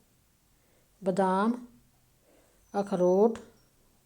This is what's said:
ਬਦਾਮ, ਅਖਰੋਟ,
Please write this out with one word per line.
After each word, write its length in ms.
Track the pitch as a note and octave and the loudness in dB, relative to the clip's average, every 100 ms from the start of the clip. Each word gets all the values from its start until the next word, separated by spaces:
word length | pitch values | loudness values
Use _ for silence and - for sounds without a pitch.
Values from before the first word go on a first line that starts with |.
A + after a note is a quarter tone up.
| _ _ _ _ _ _ _ _ _ - | _ _ _ _ _ _ _ _ _ -10
ਬਦਾਮ, 600 | F#3+ F#3 F#3+ F#3 G#3+ B3 - - _ _ _ _ _ _ _ _ _ G3+ | -4 0 0 0 0 -4 -8 -20 _ _ _ _ _ _ _ _ _ -6
ਅਖਰੋਟ, 580 | G3+ F3+ F3+ F#3 A3+ A3+ - _ _ _ _ _ | -4 0 2 4 2 0 -14 _ _ _ _ _